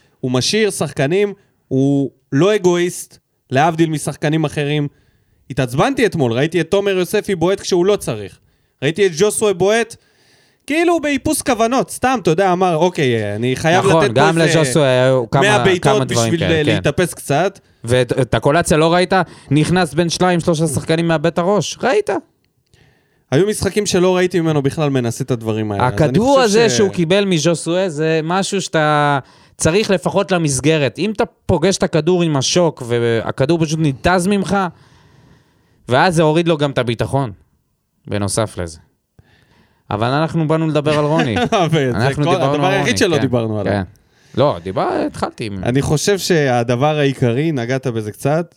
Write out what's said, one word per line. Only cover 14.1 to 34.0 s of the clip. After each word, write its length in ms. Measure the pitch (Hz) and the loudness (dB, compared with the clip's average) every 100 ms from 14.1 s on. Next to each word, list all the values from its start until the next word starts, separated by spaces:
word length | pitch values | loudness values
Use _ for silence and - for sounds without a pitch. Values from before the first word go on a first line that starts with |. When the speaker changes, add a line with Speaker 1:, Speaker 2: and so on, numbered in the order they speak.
| 123 | 2
Speaker 2:
גם 200 | 156 165 | 2 4
Speaker 1:
איזה 180 | 170 160 | 2 2
Speaker 2:
לג'וסווה 440 | 139 160 135 127 131 | 2 2 2 4 4
היו 240 | 131 113 | 2 0
כמה, 100 | 143 | 2
Speaker 1:
מאה 220 | 139 123 | 2 4
בעיטות 300 | 123 - - - | 2 2 2 0
Speaker 2:
כמה 100 | 123 | 0
דברים 280 | 120 117 | 0 0
Speaker 1:
בשביל, 60 | - | 0
Speaker 2:
כאלה, 180 | 95 156 | 0 0
Speaker 1:
אה, 40 | 147 | 0
Speaker 2:
כן. 60 | - | 0
Speaker 1:
להתאפס 380 | 151 143 175 | 0 0 -2
קצת." 460 | - - 139 196 - _ _ | -4 -2 0 -2 -4 _ _
Speaker 2:
ואת, 280 | 117 123 120 131 | 0 0 2 0
את 120 | 127 | 0
הקולציה 440 | 113 143 156 170 156 | 0 2 2 2 2
לא 160 | 165 | 4
ראית? 200 | 175 180 190 165 - - | 2 2 0 0 -6 -2
נכנס 420 | 143 151 180 175 | 0 2 0 0
בין 160 | 151 170 | -2 -2
שניים, 300 | - 185 175 | 0 0 0
שלושה 280 | 175 156 160 | 0 0 0
שחקנים, 400 | 156 151 160 170 | -2 -2 -2 0
מאבד 180 | 160 170 | 0 0
את 120 | 165 | -2
הראש. 400 | 175 202 147 - | 0 0 -2 -4
ראית? 260 | 233 415 - 359 - _ _ _ _ _ _ _ _ _ - | -2 0 -2 -4 -8 _ _ _ _ _ _ _ _ _ -2
Speaker 1:
היו 160 | - 202 | 0 0
משחקים 380 | 208 196 208 202 | -2 -2 -2 0
שלא 300 | 180 185 185 | 2 2 2
ראיתי 220 | 180 185 | 0 0
ממנו 200 | 160 151 | 0 0
בכלל 280 | 135 165 147 | 0 -2 0
מנסה 340 | 135 117 - | 0 -2 -4
את 80 | 131 | -4
הדברים 400 | 123 113 110 107 | -4 -2 -2 -2
האלה. 160 | 101 127 | -2 0
אז 60 | |
אני 120 | 127 151 | 2 2
Speaker 2:
הכדור 280 | 135 247 269 | 2 2 4
Speaker 1:
חושב 80 | 233 | 4
Speaker 2:
הזה 240 | 208 233 | 4 2
Speaker 1:
ש- 80 | - | 2
Speaker 2:
שהוא 120 | 196 | 0
קיבל 360 | 175 160 196 202 | 0 0 2 2
מז'וסואה, 640 | 170 151 165 165 175 190 | 0 0 0 -2 -2 -2
זה 300 | 147 160 160 | -2 -2 -2
משהו 380 | 160 185 190 196 | -2 -2 -2 -4
שאתה 580 | - 160 151 147 147 143 - - _ - | -2 0 2 2 2 0 -4 -18 _ -2
צריך 340 | 160 185 214 | 0 2 2
לפחות 400 | 185 170 175 202 | 0 0 -2 0
למסגרת. 680 | 180 160 127 143 160 135 - | 0 0 0 0 2 0 -2
אם 120 | 202 | -4
אתה 120 | 214 226 _ - | -2 -4 _ -2
פוגש 320 | 175 180 185 | 0 0 0
את 60 | |
הכדור 400 | 190 160 156 180 | 0 0 0 2
עם 120 | 170 143 | 2 0
השוק, 460 | 127 180 170 - 120 | 0 2 0 -2 -4
והכדור 800 | 120 117 113 - - 135 165 160 | 0 0 0 -2 -2 0 0 0
פשוט 140 | 160 | -2
ניתז 480 | 160 131 | -2 0